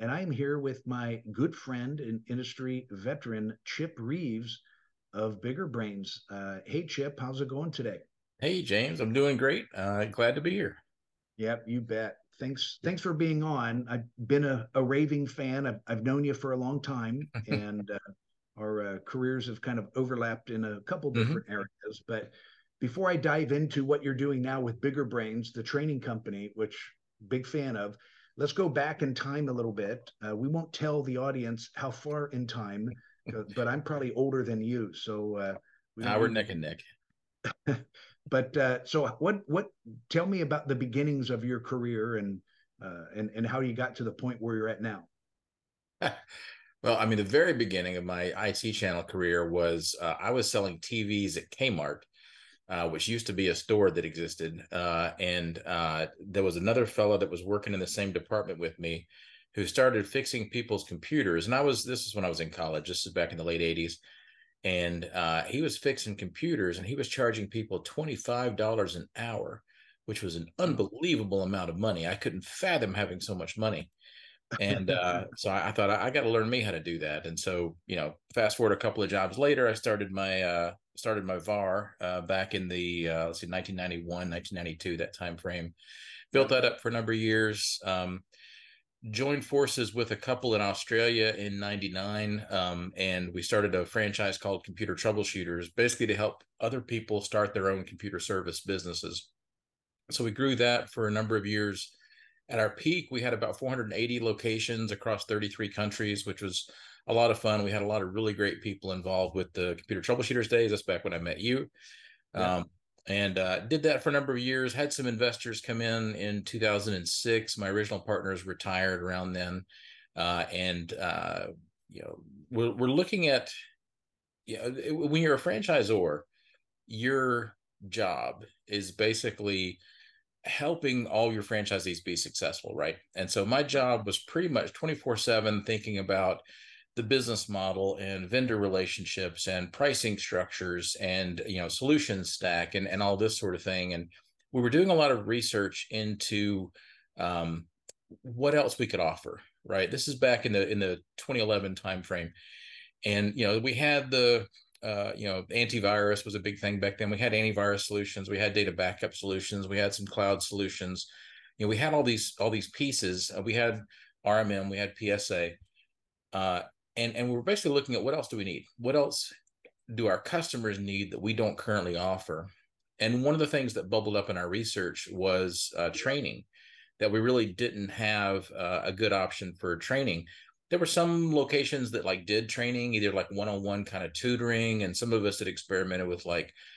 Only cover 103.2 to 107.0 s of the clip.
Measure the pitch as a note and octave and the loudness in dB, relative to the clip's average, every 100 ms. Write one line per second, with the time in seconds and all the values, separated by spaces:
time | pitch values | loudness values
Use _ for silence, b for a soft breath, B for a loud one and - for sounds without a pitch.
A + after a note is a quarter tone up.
103.2 | A#2+ A2 G#2 - C3 B2+ G#2+ F#2 A#2+ B2 | 0 0 -2 -2 -2 -2 -2 -2 0 2
104.2 | A2+ G#2 A#2 A2 - A2+ G#2+ G2+ A2+ G#2 | 0 0 0 0 0 -2 -2 -2 -2 -2
105.2 | - G#2+ G2+ - G#2 - G#2 - G#2+ G2+ | 0 0 -2 -4 -4 -2 -2 0 -2 -2
106.2 | G2+ - G2 F#2 - B B B | -4 -6 -4 -4 -8 B B B